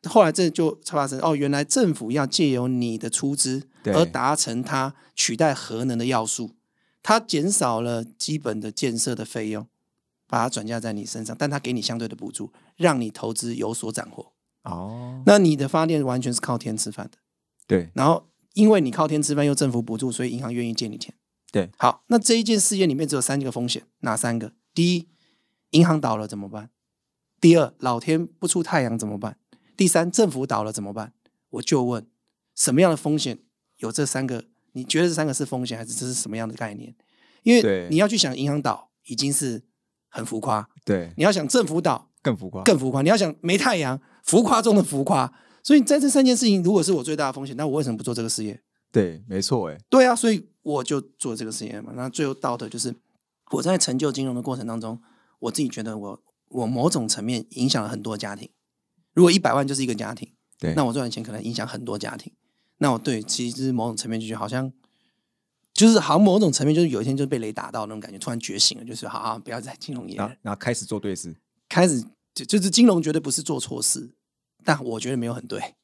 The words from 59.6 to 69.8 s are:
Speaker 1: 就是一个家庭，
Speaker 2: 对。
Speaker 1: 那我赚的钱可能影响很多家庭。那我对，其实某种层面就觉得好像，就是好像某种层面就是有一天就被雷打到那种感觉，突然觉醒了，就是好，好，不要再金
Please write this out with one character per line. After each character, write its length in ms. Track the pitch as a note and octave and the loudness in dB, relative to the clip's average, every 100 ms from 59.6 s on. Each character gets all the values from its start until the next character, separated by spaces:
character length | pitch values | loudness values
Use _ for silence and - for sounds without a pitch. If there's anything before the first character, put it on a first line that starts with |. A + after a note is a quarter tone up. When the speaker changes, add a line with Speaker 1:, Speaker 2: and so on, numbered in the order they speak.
| C#3 | 0
Speaker 1:
就 80 | C3+ | 0
是 80 | |
一 20 | B2+ | -2
个 80 | |
家 220 | A2 G#2+ A2 | -2 -6 -10
庭， 160 | - _ _ _ | -14 _ _ _
Speaker 2:
对。 160 | D#2+ | 0
Speaker 1:
那 100 | E2 B2+ | 2 2
我 80 | |
赚 100 | B2 | 0
的 80 | A#2+ | -4
钱 100 | A#2 | -6
可 100 | G#2+ | -10
能 120 | G#2+ | -8
影 100 | A2 | -8
响 140 | A#2 A#2 | -6 -8
很 180 | - A#2+ | -8 -8
多 140 | G#2 | -6
家 180 | A2 A2+ | -8 -10
庭。 160 | - _ _ _ _ _ | -16 _ _ _ _ _
那 140 | D3 | 0
我 60 | A#2 | 2
对， 240 | C#3 A#2 | -2 -4
其 300 | G#2+ - A#2+ | -4 -6 -4
实 200 | A#2 C3 | -4 -2
某 160 | B2 A#2 | -2 -2
种 80 | A2 | -6
层 140 | A2+ | -6
面 100 | A2+ | -8
就 60 | A2 | -8
觉 80 | |
得 60 | A2 | -8
好 80 | G#2+ | -6
像， 240 | B2+ C3 - _ _ _ _ _ _ _ _ _ | -4 -6 -10 _ _ _ _ _ _ _ _ _
就 140 | - A3+ | 6 8
是 80 | A3 | 8
好 160 | D#3 D#3 | 4 6
像 60 | |
某 160 | G3+ F#3+ | 6 6
种 120 | F#3+ | 4
层 140 | C3 C#3+ | 2 2
面 80 | |
就 80 | D#3 | 4
是 80 | E3+ | 2
有 120 | A2+ | 0
一 40 | A#2 | -2
天 100 | C3+ | -2
就 120 | C#3 | -2
被 100 | C3+ | -4
雷 160 | A2 | -4
打 160 | G2+ G2+ | -8 -8
到 160 | A#2 G#2+ | -8 -8
那 40 | |
种 60 | G#2+ | -10
感 120 | - | -14
觉， 60 | G2 | -10
突 140 | - | -8
然 80 | A#2 | -6
觉 180 | - G2 | -6 0
醒 200 | - - | 0 0
了， 40 | |
就 120 | A#2 A#2 | -12 -12
是 120 | - | -10
好， 140 | - | -8
好， 160 | A2+ A2 | -6 -8
不 140 | - | -10
要 100 | A#2+ | -12
再 140 | A#2+ | -12
金 180 | - | -14